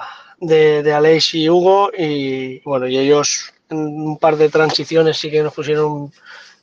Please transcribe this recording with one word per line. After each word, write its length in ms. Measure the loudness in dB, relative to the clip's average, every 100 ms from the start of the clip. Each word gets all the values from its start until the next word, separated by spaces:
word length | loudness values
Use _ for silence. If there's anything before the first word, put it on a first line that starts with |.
| -6 -16 -20 _
de, 460 | 0 4 4 2
de 100 | 2
Aleix 400 | 2 4 4 0
y 160 | -2 2
Hugo. 400 | 2 4 4 2 -2
Y, 600 | -4 -4 -4 -6 -8 -12
bueno, 280 | -6 -4 -2
y 120 | 0
ellos 520 | 2 2 2 -6 -10 _ _
en 80 | -8
un 400 | -6 -6 -8 -2
par 180 | 0 2
de 100 | 2
transiciones 680 | 2 0 -2 -2 0 0 -2
sí 140 | -4
que 100 | -2
nos 140 | -2 -6
pusieron 580 | -4 -2 -2 -4 -10 -16 -20 -20 -20 _